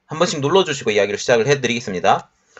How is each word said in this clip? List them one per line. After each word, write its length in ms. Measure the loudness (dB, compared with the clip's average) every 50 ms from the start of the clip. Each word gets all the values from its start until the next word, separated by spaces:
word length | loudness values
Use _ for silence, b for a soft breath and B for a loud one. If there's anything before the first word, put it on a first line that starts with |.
| _
한 140 | _ -4 -2
번씩 220 | -2 -2 -2 -2
눌러주시고 500 | -2 2 2 2 2 2 -2 -4 -4 0
이야기를 260 | 0 2 2 0 -2 -4
시작을 300 | 0 0 2 2 4 2
해드리겠습니다. 840 | 0 0 0 -2 -4 -4 -6 -6 -6 -2 2 2 2 2 0 -8 _ _ b b b b